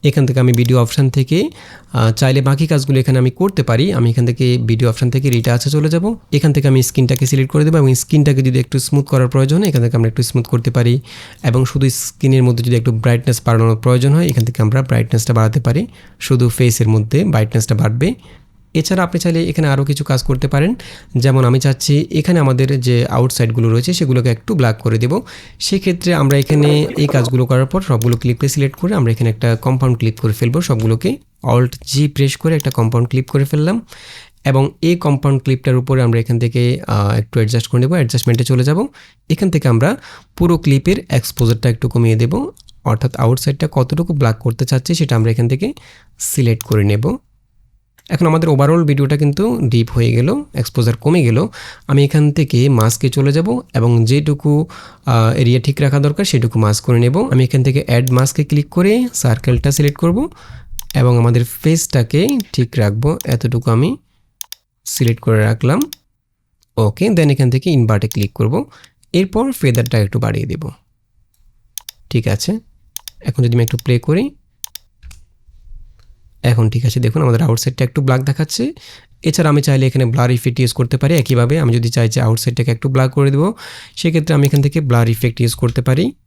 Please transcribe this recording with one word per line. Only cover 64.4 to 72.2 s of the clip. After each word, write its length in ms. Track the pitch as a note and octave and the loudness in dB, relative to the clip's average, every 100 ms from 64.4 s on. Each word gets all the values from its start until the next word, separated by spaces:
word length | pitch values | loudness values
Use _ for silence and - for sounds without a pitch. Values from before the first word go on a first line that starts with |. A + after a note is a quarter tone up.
| - - _ _ - | -20 -20 _ _ -12
সিলেক্ট 260 | - A#2+ A2+ - | -4 -2 -2 0
করে 120 | A2 G#2+ | 0 0
রাখলাম। 280 | A2+ B2 F3 D4 - _ _ _ _ _ _ _ - | 0 0 -2 -4 -10 _ _ _ _ _ _ _ -2
ওকে, 280 | G#2+ - G3+ F3+ | -2 0 0 2
then 120 | D3+ | 2
এখান 140 | C3+ C3 | 2 2
থেকে 140 | B2+ - D3 | 0 0 0
ইনভার্টে 320 | A2+ G#2 A2 | 2 0 -2
ক্লিক 180 | - G2+ - | -4 -6 -2
করব, 160 | A2 D#3+ C#4+ - - _ _ E3+ | -2 -2 -6 -14 -20 _ _ -2
এরপর 260 | F#3+ G#3+ C4+ B3 | -2 -2 -4 -2
ফেদারটা 360 | C#3 A#2+ A#2+ A#2 | 0 0 0 0
একটু 120 | G2+ A#2+ | 0 -2
বাড়িয়ে 220 | A#2 G2+ - | -2 -4 -6
দেব। 100 | - D#2 - _ _ _ _ _ _ _ _ _ - - _ - | -8 -10 -14 _ _ _ _ _ _ _ _ _ -20 -20 _ -6
ঠিক 140 | B2 | -4